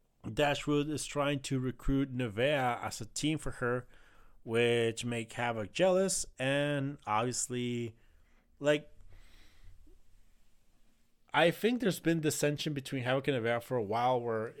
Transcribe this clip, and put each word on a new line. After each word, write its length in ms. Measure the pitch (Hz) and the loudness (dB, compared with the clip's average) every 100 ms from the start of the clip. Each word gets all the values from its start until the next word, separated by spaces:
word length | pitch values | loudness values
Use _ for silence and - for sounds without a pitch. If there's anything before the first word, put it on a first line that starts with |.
| _ _ - | _ _ -6
Dashwood 560 | 110 147 139 - 147 147 | 0 2 2 0 0 0
is 160 | 147 - | -4 -6
trying 320 | 147 143 143 | -2 0 -2
to 180 | - 131 | -2 -2
recruit 520 | 127 - - 139 139 | -2 -4 0 2 2
Nevea 720 | 123 123 101 135 147 127 113 | -2 -4 0 2 2 0 0
as 180 | 80 - | -4 -8
a 60 | 113 | -10
team 320 | - 151 151 | -4 -2 -2
for 140 | - | -4
her, 340 | - 123 123 - - - - - - | -4 -2 -2 -6 -16 -20 -20 -20 -16
which 640 | - 113 120 120 117 110 | -2 2 4 4 2 0
make 280 | 120 117 113 | -4 -4 -6
Havoc 380 | - 120 113 101 | -4 -2 -2 -4
jealous. 540 | - 185 185 190 175 - - | 2 4 4 2 0 -4 -4
And 640 | 131 143 147 143 135 143 - | -2 0 0 0 -2 -4 -2
obviously, 880 | 107 123 117 - 123 123 120 117 - - - _ _ _ - | 0 0 -2 -4 -4 -2 -2 -4 -10 -20 -20 _ _ _ -2
like, 300 | 143 151 - - - - - - - - - - - 370 - - - - - - _ _ _ _ _ _ _ | 2 2 0 -18 -18 -18 -20 -20 -20 -20 -20 -20 -20 -20 -20 -20 -20 -20 -20 -20 _ _ _ _ _ _ _
I 160 | 135 170 | 4 4
think 300 | - - 247 | 4 2 2
there's 180 | 208 175 | 0 0
been 220 | 165 170 | 2 2
dissension 540 | 151 - 147 147 160 | 2 2 0 0 -2
between 300 | 143 131 135 | -4 -4 -4
Havoc 220 | 123 135 135 | 0 0 0
and 160 | 131 | 0
Nevea 200 | 113 120 | 0 -2
for 160 | - 127 | -2 -2
a 40 | |
while, 380 | 101 113 123 127 | 0 2 2 2
where 320 | 120 110 113 - | 0 -2 -4 -8